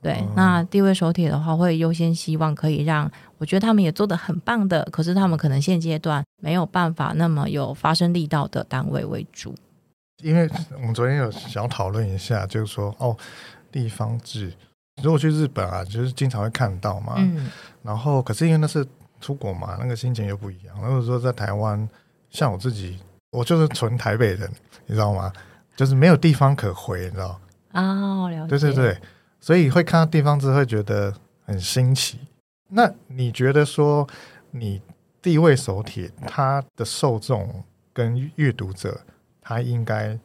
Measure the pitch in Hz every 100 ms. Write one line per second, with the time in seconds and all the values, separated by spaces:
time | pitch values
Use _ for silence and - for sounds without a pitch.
0 | 156 143 104 - 185 175 175 202 196 190
1 | 165 170 160 147 160 160 180 160 165 165
2 | 170 165 - 156 156 147 151 147 147 151
3 | 151 - - _ 151 190 220 214 180 -
4 | 202 170 - 170 - 233 196 170 147 -
5 | 165 180 190 160 151 135 143 185 165 160
6 | 165 147 143 _ 156 175 170 185 170 165
7 | 147 151 170 151 143 147 135 147 - 165
8 | 175 175 151 151 143 127 - 127 131 139
9 | - - - - - - _ _ _ _
10 | _ _ 156 160 165 139 165 139 120 113
11 | 120 143 120 - - - 113 - 95 104
12 | 107 95 - 110 98 110 107 - 101 101
13 | 127 113 - - - - _ 147 117 -
14 | 107 117 - 110 98 87 _ _ _ -
15 | 139 160 156 151 147 - 92 92 92 107
16 | 127 127 135 117 104 - 113 92 104 95
17 | - - 190 165 131 - - - 107 107
18 | 131 139 127 - 165 160 156 156 131 _
19 | - _ - 139 101 90 92 92 123 117
20 | 127 117 104 101 101 90 92 95 110 131
21 | 117 123 127 123 - 104 107 104 110 _
22 | _ _ _ - 147 95 123 107 92 92
23 | - _ _ 123 120 170 156 - 117 120
24 | 113 107 117 92 101 - _ - - 107
25 | 104 98 95 95 - - _ - 135 135
26 | 160 165 170 139 139 139 107 87 - 92
27 | 90 87 95 101 - _ _ 180 190 196
28 | 196 190 180 165 160 139 147 131 123 92
29 | - _ _ _ - 170 151 170 165 165
30 | 160 160 147 143 135 135 131 110 104 104
31 | 101 98 _ _ - 98 92 - 127 131
32 | - - 139 _ _ _ _ 196 233 -
33 | _ 127 123 113 127 143 147 - 147 147
34 | 139 - - - _ 131 113 98 - -
35 | _ _ - 156 165 135 - 98 104 -
36 | 87 - - - 135 139 135 _ 113 -
37 | 147 113 - 117 95 98 - _ _ -
38 | 113 123 139 - 147 120 101 95 95 98
39 | - _ _ _ - 117 120 120 113 110
40 | 107 110